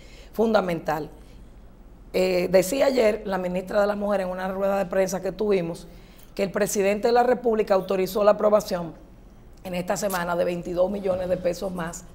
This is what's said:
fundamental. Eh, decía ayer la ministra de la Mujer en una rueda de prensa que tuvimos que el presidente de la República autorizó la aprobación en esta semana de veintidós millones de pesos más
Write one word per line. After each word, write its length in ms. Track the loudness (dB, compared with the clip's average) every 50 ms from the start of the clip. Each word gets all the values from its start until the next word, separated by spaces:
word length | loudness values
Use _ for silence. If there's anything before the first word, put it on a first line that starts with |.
| -20 -20 -20 -20 -20 -14 -2
fundamental. 760 | 0 0 2 2 2 2 2 -4 -4 -2 -4 -4 -4 -4 -10 -14 -20 -20 -20 -20 -20 -20 -20 -20 -20 -20 -20 -20 -20 -20 -20 -20 -20 -18 -6 -2
Eh, 340 | 0 0 2 2 0 0 4
decía 360 | 4 4 4 4 2 2 2 2
ayer 360 | 4 4 4 4 2 0 -4
la 120 | -4 -4 -4
ministra 440 | -4 -2 -4 -4 -4 -2 0 0
de 60 | 2 2
la 80 | 0
Mujer 260 | -2 -2 -2 -2 -2
en 80 | -2 -4
una 180 | -4 -6 -6 -6
rueda 280 | -4 -2 0 0 0 0
de 80 | -2
prensa 360 | 0 0 0 0 0 0 -4
que 100 | -6 -6
tuvimos 560 | -4 -4 0 0 0 0 0 -2 -6 -10 -12 -18 -20 -20 -20 -20 -20 -20 -20 -16 -6
que 80 | -4 -4
el 80 | -2
presidente 560 | 0 0 -2 0 0 0 2 2 0 2 2 2
de 40 | 4
la 100 | 4 4
República 500 | 4 2 2 2 0 2 2 2 2 2
autorizó 500 | 2 2 0 -2 -2 -2 -2 0 4 4
la 80 | 4
aprobación 640 | 4 6 4 4 4 4 2 0 -6 -6 -6 -8 -12 -16 -20 -20 -20 -20 -20 -20 -20 -20 -20 -20 -20 -18 -12
en 120 | -8 -6
esta 220 | -6 -4 -4 -4 -2
semana 380 | -2 -2 -2 -2 -2 -2 0
de 100 | 0 0
veintidós 460 | 0 -2 -4 -6 -6 0 0 0 0
millones 380 | 0 -4 -2 -2 -2 -2 0 -2
de 80 | -2 0
pesos 340 | 0 -2 -2 -2 -6 -8
más 320 | -6 -6 -8 -8 -8 -12 -16 -18 -20